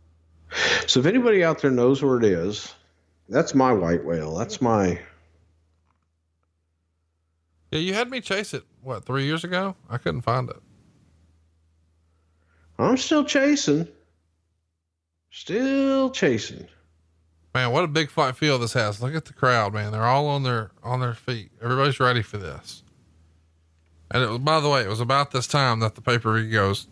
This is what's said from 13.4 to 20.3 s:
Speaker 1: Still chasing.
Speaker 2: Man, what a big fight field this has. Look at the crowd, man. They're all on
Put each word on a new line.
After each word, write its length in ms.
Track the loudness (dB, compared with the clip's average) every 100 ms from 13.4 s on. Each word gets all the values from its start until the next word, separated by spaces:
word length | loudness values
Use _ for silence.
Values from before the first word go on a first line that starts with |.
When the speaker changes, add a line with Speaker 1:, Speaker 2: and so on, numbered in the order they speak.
| 2 2 2 0 -2 -12 _ _ _ _ _ _ _ _ _ _ _ _ _
Speaker 1:
Still 760 | -18 -6 -2 0 0 2 2 0
chasing. 580 | 2 2 2 -2 -14 -18 _ _ _ _ _ _ _ _
Speaker 2:
Man, 180 | -2 0
what 120 | 0
a 40 | 0
big 220 | 0 -2
fight 260 | 0 0 0
field 260 | 0 2
this 120 | 0
has. 280 | 0 0 -2
Look 140 | -4 -6
at 100 | -8
the 80 |
crowd, 400 | 0 2 4 2
man. 180 | -2 -4
They're 120 | 0
all 240 | 2 2
on 160 | 2